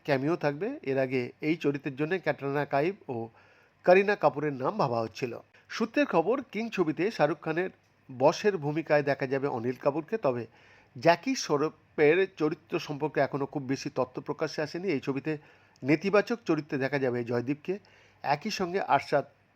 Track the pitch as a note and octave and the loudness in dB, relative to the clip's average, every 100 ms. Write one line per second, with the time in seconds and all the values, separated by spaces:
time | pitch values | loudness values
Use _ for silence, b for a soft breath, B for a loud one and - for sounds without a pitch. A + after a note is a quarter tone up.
0 | - C#3 C#3 E3+ D3+ C#3+ G#3 D4 - C3+ | -2 0 0 0 -2 -2 -6 -6 -4 0
1 | C3 B2+ B2 - D3+ D#3+ D3 C#3+ D#3 C3 | 0 0 -4 -4 -2 0 0 -2 -4 -4
2 | D3+ F#3 D#3+ C#3+ C#3 C#3+ C#3+ C#3 D#3+ G3+ | -2 -2 -2 -4 -2 -2 0 0 0 -4
3 | - B2 A2+ _ b b b b - F#3 | -8 -8 -8 _ b b b b 6 6
4 | G3 G3+ D#3 C#3 D3+ C3+ C3 G#3+ D3 A#2 | 6 2 2 2 -4 -2 -2 0 0 0
5 | A2+ - B2 A2+ - _ b - A3+ - | -2 -4 -8 -8 -16 _ b -4 -2 0
6 | C#4+ F3+ E3 C4 C4 G3 A#3 G3+ D#3+ D3 | 2 4 2 0 -2 -8 -6 -2 0 0
7 | F#3+ - D3+ D#3+ - D#3+ F#3 - _ _ | 0 2 2 2 -4 -2 -4 -6 _ _
8 | - B2+ C#3 E3+ G#3 F#3+ D3 D3+ D3+ D3 | -14 2 4 4 0 0 -2 -4 2 2
9 | C#3+ C#3 C3+ C3+ C#3 B2+ A#2 B2+ D3 C#3+ | 4 0 0 -2 -2 -2 -4 -2 0 -2
10 | D#3 A3+ D3 A#2+ A2+ b b b b C3 | -4 -2 0 -2 -4 b b b b 0
11 | D#3 E3+ - C4 - D3 D#3 - _ - | 4 4 2 -4 0 0 0 -6 _ 4
12 | D3 F3 F#3+ - D#3 D#3+ - F3 - D3 | 4 6 2 0 -2 -2 -6 -8 -6 -6
13 | D3 D#3 C3+ C#3+ C#3 D3+ C3 C3+ D3 - | -4 0 0 0 -4 -6 -4 -4 -4 -4
14 | B2+ - C#3 D3 D3+ - D3+ E3+ F#3+ C#3+ | -4 -4 -8 -6 -4 -4 -6 -6 -2 -2
15 | C3+ C3+ D#3 D3+ b b b b B2+ D#3 | -2 -4 -4 -8 b b b b 0 2
16 | G3 G3+ G3+ A3+ - D#3+ D3 D3 C3 C#3+ | 4 2 2 -2 0 -2 0 -2 -2 0
17 | C3 B2 A#2+ A#2+ A#2+ D3 - G3 _ b | 0 0 -2 -2 -2 -6 -6 -8 _ b
18 | b b C3 D3 G#3+ - F3+ F#3+ - C#3 | b b -2 -2 -2 -6 -4 -4 2 0
19 | - D3 C3+ _ _ | 2 0 -2 _ _